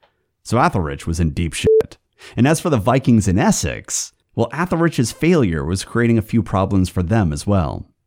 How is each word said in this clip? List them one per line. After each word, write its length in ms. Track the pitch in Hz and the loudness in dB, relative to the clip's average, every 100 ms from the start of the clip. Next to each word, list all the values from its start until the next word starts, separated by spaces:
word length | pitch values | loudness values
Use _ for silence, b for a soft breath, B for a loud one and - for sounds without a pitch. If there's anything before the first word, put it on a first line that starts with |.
| _ _ _ _ | _ _ _ _
So 140 | - 113 | -2 0
Athelrich 480 | - 104 78 69 - | 0 0 -4 -6 -6
was 140 | 82 | -2
in 120 | 80 | -2
deep 220 | 71 82 | -2 -6
shit. 440 | - 440 440 - - _ _ B - | -2 2 2 2 -6 _ _ B 0
And 120 | 131 | 2
as 120 | 160 | 2
for 100 | 175 | 0
the 80 | 127 | 0
Vikings 500 | 110 131 - 113 98 | 2 0 4 2 2
in 120 | 92 | 2
Essex, 760 | 202 - 71 55 - - - _ _ - | 2 0 -2 -8 -8 -10 -10 _ _ -6
well, 140 | 117 | -4
Athelrich's 640 | 139 180 170 170 - 113 | -4 -4 0 0 0 -2
failure 540 | - 160 175 104 80 71 | 0 2 2 2 0 -2
was 200 | 95 - | -4 -4
creating 320 | 117 117 113 | 0 2 2
a 40 | |
few 220 | - 117 | 0 -2
problems 460 | - 98 95 98 92 | -2 -2 0 0 0
for 120 | 92 | -2
them 320 | 85 113 87 | 0 0 0
as 140 | 73 101 | -2 -2
well. 420 | 98 71 50 - _ | 0 0 -6 -12 _